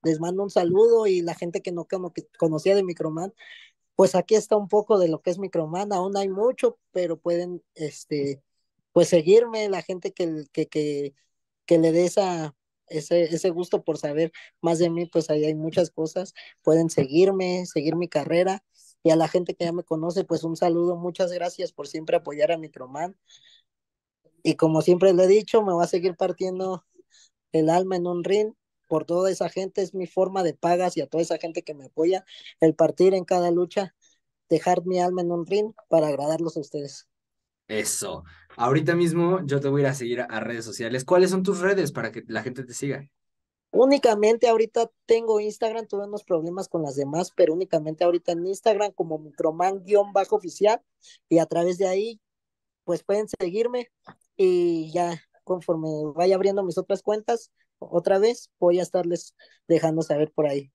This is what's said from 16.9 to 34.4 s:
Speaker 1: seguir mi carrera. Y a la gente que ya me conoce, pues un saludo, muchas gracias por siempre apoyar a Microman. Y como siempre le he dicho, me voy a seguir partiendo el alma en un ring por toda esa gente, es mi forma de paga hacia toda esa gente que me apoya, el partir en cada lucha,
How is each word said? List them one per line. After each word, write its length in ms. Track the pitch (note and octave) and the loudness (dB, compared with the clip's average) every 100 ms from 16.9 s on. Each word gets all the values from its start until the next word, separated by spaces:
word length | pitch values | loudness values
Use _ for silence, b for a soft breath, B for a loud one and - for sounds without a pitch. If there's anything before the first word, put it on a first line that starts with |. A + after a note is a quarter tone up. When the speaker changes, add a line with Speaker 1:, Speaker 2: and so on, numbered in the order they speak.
| - C3+ D3+ F#3+ F#3+ F3+ F3+ F3+ | 0 0 4 4 2 -2 -4 -4
Speaker 1:
seguir 300 | D#3+ D3 E3 | -4 -2 -4
mi 120 | F3 | -4
carrera. 560 | D#3 D#3 E3+ F#3 G3 _ b b _ | -4 0 0 2 -2 _ b b _
Y 80 | G#3 | 2
a 60 | D#3+ | 4
la 120 | D#3+ | 4
gente 260 | F#3 F3+ | 0 -2
que 100 | F3+ | -4
ya 80 | E3+ | -4
me 120 | F3 | -4
conoce, 400 | - D#3+ E3 F3 | -6 -4 -2 -4
pues 200 | E3 D#3+ | -2 -4
un 120 | E3 D#3+ | -4 -2
saludo, 400 | F3 E3+ F3 E3+ | 0 2 0 -2
muchas 340 | F3 E3+ F3+ | -6 -4 -4
gracias 420 | F3 F3 - F3+ | -4 -8 -6 -10
por 160 | - C#3+ | -10 -12
siempre 280 | D#3+ D#3+ E3+ | -10 -2 -2
apoyar 360 | D#3+ D3 D3+ | -2 -2 -2
a 60 | E3 | -2
Microman. 580 | D#3 C#3 B2+ C#3 F3 G3 b b b b b _ _ _ _ _ _ _ | -6 -16 -14 -10 -10 -12 b b b b b _ _ _ _ _ _ _
Y 120 | D#3+ | -4
como 260 | D3+ D#3+ D#3+ | 0 2 2
siempre 320 | D#3 F3 F#3+ | 2 4 6
le 120 | F3+ | 6
he 40 | F#3 | 6
dicho, 340 | G#3 G3+ A3+ | 4 4 0
me 120 | G#3 | 2
voy 100 | E3+ | 0
a 40 | E3+ | 0
seguir 280 | F#3 F#3 E3+ | 0 -2 -2
partiendo 680 | F#3 F3 F#3 F#3 F#3+ F3+ _ _ _ b b _ _ | -4 -4 -6 -4 -6 -8 _ _ _ b b _ _
el 160 | E3 D#3 | 0 2
alma 280 | E3+ F#3+ F#3 | 2 0 -2
en 100 | F3 | -4
un 180 | F3 | -4
ring 300 | E3+ G3+ G#3+ - _ _ _ | 0 0 0 -6 _ _ _
por 160 | D#3 | -4
toda 260 | D3 F3 F#3+ | -2 -2 0
esa 180 | F3+ F3 | -2 -4
gente, 340 | - F#3+ - | -4 -6 -4
es 120 | F#3 | -4
mi 140 | F#3+ F3+ | -6 -6
forma 340 | - F#3 F#3+ | -2 -2 0
de 100 | F3 | -2
paga 340 | - E3+ F3 F3+ | -2 0 0 0
hacia 200 | E3 C#3 | -2 -4
toda 160 | D#3+ | -2
esa 160 | E3+ D#3+ | -2 -4
gente 240 | E3 E3+ | -6 -8
que 120 | - | -10
me 100 | D3 | -16
apoya, 400 | C3 - E3 F#3+ B B B B | -14 -2 0 0 B B B B
el 160 | D#3+ | 2
partir 400 | D#3 D#3+ D#3 F3+ | 4 0 4 4
en 100 | F#3+ | 4
cada 280 | F3 F3+ F3 | 0 0 2
lucha, 420 | E3+ F3 - F#3+ _ _ _ _ _ | 0 0 -2 -6 _ _ _ _ _